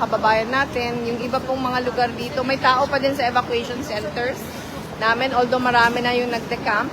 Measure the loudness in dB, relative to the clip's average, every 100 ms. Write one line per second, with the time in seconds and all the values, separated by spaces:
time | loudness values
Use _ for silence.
0 | 0 2 4 4 2 0 0 -2 -4 -4
1 | -4 -4 -2 -2 -2 -2 0 0 0 0
2 | 0 -2 -4 -2 0 2 4 4 2 2
3 | 0 0 0 0 0 -2 -2 -6 -6 -6
4 | -6 -4 -4 -6 -10 -12 -10 -10 -10 -2
5 | 0 2 2 2 2 2 4 6 6 4
6 | 0 0 0 -2 -4 -4 0 0 -2